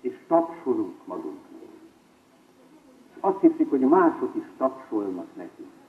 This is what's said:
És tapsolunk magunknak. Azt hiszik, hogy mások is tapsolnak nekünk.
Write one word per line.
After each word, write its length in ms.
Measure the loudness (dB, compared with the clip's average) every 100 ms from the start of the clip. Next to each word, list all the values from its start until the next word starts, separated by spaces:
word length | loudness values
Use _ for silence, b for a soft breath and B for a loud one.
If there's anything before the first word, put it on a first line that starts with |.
És 160 | -8 -8 2
tapsolunk 640 | 2 2 -6 -2 -2 -2 -8 -12
magunknak. 560 | -10 -10 -14 -18 -20 -20 -20 -20 _ _ _ _ _ _ _ -20 -20 -20 -20 _ -4
Azt 200 | -2 4
hiszik, 300 | 4 4 0
hogy 100 | 2
mások 560 | 4 6 4 2 -6 -6
is 100 | -10 -4
tapsolnak 720 | -4 -4 -6 -4 -4 -8 -12 -14
nekünk. 340 | -16 -16 -20 -20